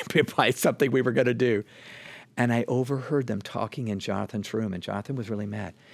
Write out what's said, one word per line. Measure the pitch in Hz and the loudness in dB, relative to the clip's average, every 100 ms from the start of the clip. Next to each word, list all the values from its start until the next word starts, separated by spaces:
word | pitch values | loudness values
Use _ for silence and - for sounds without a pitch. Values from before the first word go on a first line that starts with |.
| - | 0
<laughs> | 165 135 - | 0 2 4
by | 117 | 4
something | - 170 117 139 | 4 2 4 4
we | 131 | 4
were | 127 | 2
gonna | 117 123 | 4 2
do. | 117 123 104 - - - - - - - - | 4 4 2 0 -12 -20 -18 -18 -18 -8 0
And | 120 | 2
I | 120 - | 4 2
overheard | 127 127 139 - 147 120 | 0 0 -2 -2 -2 0
them | 101 | -4
talking | - - 110 - 113 | -4 -6 -4 -4 -4
in | 101 | -4
Jonathan's | 110 98 101 104 98 | -2 -4 -2 -4 -2
room, | 110 110 | -2 -2
and | 90 | -4
Jonathan | 98 101 - 135 | -4 -6 -4 -6
was | 107 | -4
really | 104 104 | -6 -6
mad. | 107 92 - - | -6 -8 -10 -20